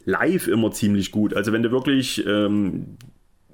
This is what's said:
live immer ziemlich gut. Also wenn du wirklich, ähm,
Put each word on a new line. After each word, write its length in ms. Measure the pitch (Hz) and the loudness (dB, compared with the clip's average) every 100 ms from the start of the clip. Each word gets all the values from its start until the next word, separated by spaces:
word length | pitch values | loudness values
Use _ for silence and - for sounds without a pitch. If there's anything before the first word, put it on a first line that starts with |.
| - | -4
live 420 | 85 135 185 - | 0 0 0 0
immer 220 | 110 110 | 2 0
ziemlich 400 | - 104 101 92 | 0 2 2 0
gut. 240 | 107 104 | 0 0
Also 180 | - 107 | 0 0
wenn 100 | 113 | 0
du 100 | 117 | 0
wirklich, 540 | 127 143 135 127 - - | 0 2 0 0 -4 0
ähm, 720 | 104 104 104 95 90 - - - _ _ _ _ | 0 2 0 0 -4 -10 -16 -20 _ _ _ _